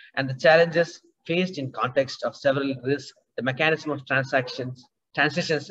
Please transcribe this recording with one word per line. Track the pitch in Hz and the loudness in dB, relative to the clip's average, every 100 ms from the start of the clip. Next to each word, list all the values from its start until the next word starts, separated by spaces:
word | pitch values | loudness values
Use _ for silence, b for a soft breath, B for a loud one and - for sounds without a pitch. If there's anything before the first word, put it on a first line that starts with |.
| B - | B -6
and | 135 | -4
the | |
challenges | 131 170 160 170 165 170 - _ _ | 2 6 6 6 2 0 -4 _ _
faced | - 170 185 185 | -4 -2 -2 -4
in | 131 | -8
context | 110 120 127 131 - | -4 0 0 0 -4
of | 120 | -8
several | - 139 135 139 123 | -2 0 0 -2 -4
risks, | 123 139 - - _ - | -2 -4 -4 -20 _ -6
the | |
mechanism | 120 131 160 156 151 | -4 0 2 0 -2
of | 139 135 | -8 -2
transactions, | 135 135 135 127 - 127 127 _ _ _ | -2 0 0 -2 -6 -10 -10 _ _ _
transitions, | - 151 147 165 151 - | -2 0 0 -2 -2 -4